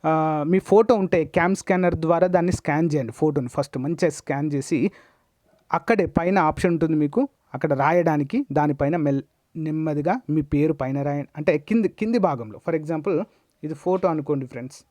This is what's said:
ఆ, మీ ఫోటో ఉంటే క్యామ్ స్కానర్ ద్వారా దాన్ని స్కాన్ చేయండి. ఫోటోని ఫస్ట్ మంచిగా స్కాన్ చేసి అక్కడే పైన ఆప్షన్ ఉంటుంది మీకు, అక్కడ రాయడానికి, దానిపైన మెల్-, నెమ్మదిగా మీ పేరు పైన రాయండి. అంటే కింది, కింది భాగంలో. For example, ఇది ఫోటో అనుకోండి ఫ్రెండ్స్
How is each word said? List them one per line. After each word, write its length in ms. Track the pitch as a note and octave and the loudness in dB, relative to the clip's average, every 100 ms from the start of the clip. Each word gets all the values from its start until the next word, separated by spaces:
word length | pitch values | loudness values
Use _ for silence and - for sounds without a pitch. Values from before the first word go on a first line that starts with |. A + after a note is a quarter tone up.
| D#3+ | 0
ఆ, 380 | D#3+ D#3 D#3 D3 | 0 0 -2 0
మీ 120 | F#3+ | 0
ఫోటో 360 | - G3+ A3+ A3+ | 4 4 6 2
ఉంటే 300 | F#3+ F3+ D#3 | 4 0 2
క్యామ్ 300 | - E3+ F#3+ | 0 2 0
స్కానర్ 400 | - F#3 F3+ E3 | 0 2 2 0
ద్వారా 320 | D#3+ E3+ F3+ | 2 4 4
దాన్ని 240 | F3+ E3+ | 4 2
స్కాన్ 380 | E3+ - D#3 E3 D3 | 0 -2 0 2 0
చేయండి. 160 | A#2+ | -2
ఫోటోని 360 | - D#3 D3 B2 | 0 0 0 -4
ఫస్ట్ 300 | - C3 C3 | -6 -6 -4
మంచిగా 320 | C3+ E3+ E3+ | -4 0 -2
స్కాన్ 440 | - - C#3 D3+ | -2 -6 -2 -2
చేసి 380 | C#3+ C3+ D3+ F#3 - _ _ _ _ _ _ _ | -2 -2 0 0 -4 _ _ _ _ _ _ _
అక్కడే 320 | E3 - - E3 | -6 0 0 2
పైన 340 | - E3+ G3 | 0 2 2
ఆప్షన్ 320 | D#3 D#3 F3+ | 2 2 0
ఉంటుంది 240 | E3+ D#3+ D#3 | 0 0 0
మీకు, 340 | D3 G#3 C#4 _ _ | 0 0 -2 _ _
అక్కడ 200 | C3+ D#3 | -6 -2
రాయడానికి, 720 | C#3 C#3 F3 E3 D3+ C#3+ A#3+ C#4+ | 0 2 2 2 0 -2 -4 -2
దానిపైన 440 | D3+ D3 C#3+ C#3+ E3+ | 0 0 0 -2 0
మెల్-, 280 | D3 C#3 - _ _ D#3+ | 0 -2 -6 _ _ -10
నెమ్మదిగా 680 | D#3 D#3 D#3 D3 D3+ B3 - | -6 -4 -4 -2 -2 -2 -2
మీ 120 | D#3 | -2
పేరు 320 | D3 C#3+ D#3 | 0 0 0
పైన 280 | D#3 C3 C#3 | 0 -4 -2
రాయండి. 260 | C#3+ C#3+ C#3 - | -2 -4 -8 -4
అంటే 200 | D3+ D#3+ | 0 0
కింది, 320 | - A3 F#3+ | 0 0 0
కింది 280 | - A3 A#3 | -2 -2 2
భాగంలో. 440 | F#3+ C3+ A2 G#2 - | 0 -2 -8 -10 -4
For 140 | D#3+ | -4
example, 420 | D3+ D#3+ D3 D#3+ G#3+ _ _ _ | -4 -6 -2 -2 -4 _ _ _
ఇది 100 | D#3 | -12
ఫోటో 340 | D3+ F3 F#3 F#3 | -6 -4 0 0
అనుకోండి 380 | D#3 D3 C#3+ B2+ | -2 -4 -4 -4
ఫ్రెండ్స్ 400 | B2+ C3 - _ | -12 -14 -16 _